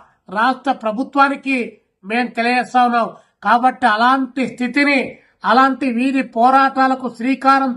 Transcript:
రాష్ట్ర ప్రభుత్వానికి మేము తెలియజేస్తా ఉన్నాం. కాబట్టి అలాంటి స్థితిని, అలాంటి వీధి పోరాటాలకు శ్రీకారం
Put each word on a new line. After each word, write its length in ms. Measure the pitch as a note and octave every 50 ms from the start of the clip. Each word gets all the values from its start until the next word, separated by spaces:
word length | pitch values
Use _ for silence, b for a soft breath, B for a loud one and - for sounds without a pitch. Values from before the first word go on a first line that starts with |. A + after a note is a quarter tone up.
| b b b b _ - F#3+
రాష్ట్ర 360 | G#3 A#3 C4 B3+ B3+ - C#4 - -
ప్రభుత్వానికి 760 | A3 A3 G#3 A#3 C4+ C#4+ - C#4+ C#4 C#4 C#4 C#4 - C#4 C4+ B3 A3 - - _ _ _ _ _ F#3+
మేము 240 | G3 A3 A#3+ B3 A#3 -
తెలియజేస్తా 440 | A#3 A3+ A#3+ B3 B3 A#3+ - - B3+ B3 A#3+
ఉన్నాం. 200 | A#3+ A#3 A3 F3 b b b b b b -
కాబట్టి 420 | G3+ A3+ A#3+ B3 B3+ B3+ B3+ B3+ A3+ G#3+
అలాంటి 480 | G#3+ A#3 B3+ C4+ C4+ C4 B3+ - C#4 B3 G3+
స్థితిని, 480 | - - - D#4 A#3+ C#4+ C#4+ D4 C#4 C4 G#3+ F3 - b b b b b - F#3+
అలాంటి 360 | A3+ B3+ C4+ C#4 C4 - C#4 C4 A3+ A#3
వీధి 260 | B3+ C#4 C4 C4+ - - -
పోరాటాలకు 720 | A3+ A#3+ B3+ C4+ C#4 C4+ C4+ C4+ C4 C4 C4 C4 C4 B3+ A#3+ - -
శ్రీకారం 520 | A3+ C4 C4+ C4 - C4 C4+ C4+ C4+ C4 A#3+